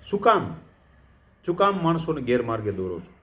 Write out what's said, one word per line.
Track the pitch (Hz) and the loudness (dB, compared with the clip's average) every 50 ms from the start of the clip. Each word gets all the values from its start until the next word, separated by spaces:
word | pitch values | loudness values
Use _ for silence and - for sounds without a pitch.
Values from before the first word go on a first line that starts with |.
| - | -10
શું | - - 196 | -4 -6 2
કામ, | - 233 220 190 131 101 80 - - - _ _ _ _ _ _ _ _ _ _ _ _ _ _ _ | 4 4 4 4 2 -4 -8 -12 -16 -20 _ _ _ _ _ _ _ _ _ _ _ _ _ _ _
શું | - 170 | -4 0
કામ | 175 202 202 196 190 165 | 2 2 2 2 2 2
માણસોને | 165 165 165 160 - 156 147 127 | 2 0 0 0 -4 -4 -4 0
ગેરમાર્ગે | 117 120 123 117 113 113 110 110 104 95 | 0 0 0 2 0 -4 -4 -2 -4 -4
દોરો | 92 92 92 90 82 | -4 -4 -6 -6 -8
છો? | - - - _ | -10 -14 -20 _